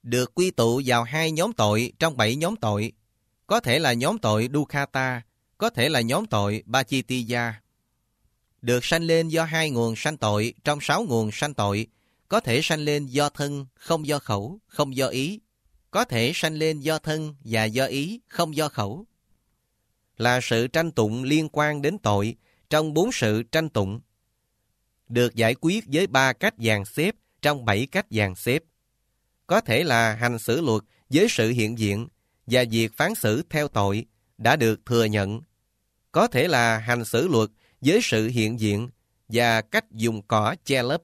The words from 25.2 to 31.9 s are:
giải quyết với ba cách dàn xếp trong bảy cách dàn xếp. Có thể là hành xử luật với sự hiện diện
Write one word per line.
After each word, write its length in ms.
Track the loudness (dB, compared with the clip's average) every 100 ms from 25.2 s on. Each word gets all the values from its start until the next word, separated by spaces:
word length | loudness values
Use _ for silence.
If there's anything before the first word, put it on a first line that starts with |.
| 2
giải 200 | 2 0 2
quyết 240 | 0 0 0
với 140 | 0 2
ba 260 | 2 2
cách 220 | 2 -2 0
dàn 260 | 0 0
xếp 300 | -2 -4 -4 -4 _ _
trong 220 | -2 0
bảy 220 | 0 0 0
cách 200 | -4 -4
dàn 240 | -2 -2
xếp. 280 | -2 -2 -2 _ _ _ _ _ _ _ _ 0
Có 140 | 0
thể 240 | 2 0
là 300 | 2 2 2
hành 240 | 0 -2 -2
xử 220 | -2 0
luật 220 | 0 -2 -4 _ _
với 180 | 2 4
sự 200 | 2 0
hiện 280 | 2 -2 -2
diện 300 | -2